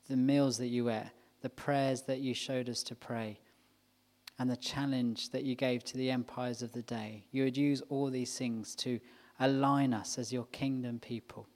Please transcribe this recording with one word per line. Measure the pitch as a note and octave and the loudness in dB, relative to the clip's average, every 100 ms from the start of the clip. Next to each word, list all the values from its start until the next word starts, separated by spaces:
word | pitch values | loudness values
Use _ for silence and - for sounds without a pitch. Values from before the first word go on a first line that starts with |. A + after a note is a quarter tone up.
| - | 2
the | C3 | 4
meals | C3 C#3+ C#3 A#2 | 6 6 6 2
that | B2 | 0
you | B2 A#2+ | 2 2
ate, | A2 A2 - _ _ | 0 -4 -14 _ _
the | C3 | -8
prayers | - - C#3 C3+ B2+ | -4 0 2 2 0
that | - C3 | -2 -2
you | C3+ | -2
showed | A#2+ - B2+ B2 | -2 -2 -2 -2
us | A2+ | -4
to | - | -6
pray, | A#2 - A#2 A2 G#2 _ _ _ _ _ _ _ _ - - | -10 -6 -4 -4 -8 _ _ _ _ _ _ _ _ -20 -4
and | B2+ | -2
the | B2 | -2
challenge | - C#3+ C#3 C3 A#2+ A2 - | -4 -2 0 2 0 -2 -4
that | C3 | -2
you | C3+ | -2
gave | B2 C3 B2 | 0 2 0
to | - C3 | -2 -2
the | C3 | 0
empires | B2 A#2+ - B2 A#2 | 0 -2 -4 -4 -4
of | A#2+ | -6
the | A#2+ | -8
day. | A#2 A#2 G#2+ A2 - | -6 -6 -6 -10 -4
You | C3+ | 0
would | C3+ C3 | 2 4
use | C#3+ C3+ - | 2 2 -2
all | C#3 C#3 | -2 0
these | B2+ B2 - | -2 -4 -2
things | B2+ A2+ G#2 - | -2 -4 -6 -6
to | B2+ A#2+ - - - - | -2 -2 -4 -20 -20 0
align | C3 C3+ C#3 C#3 C3+ | 2 6 6 6 4
us | A2+ F#2 - | 2 -2 -4
as | A2+ | -2
your | B2 A#2 | -4 -4
kingdom | - C#3 C3 B2 A#2+ | -4 -2 0 -2 -6
people. | - A#2 - - G#2+ | -6 -8 -8 -16 -16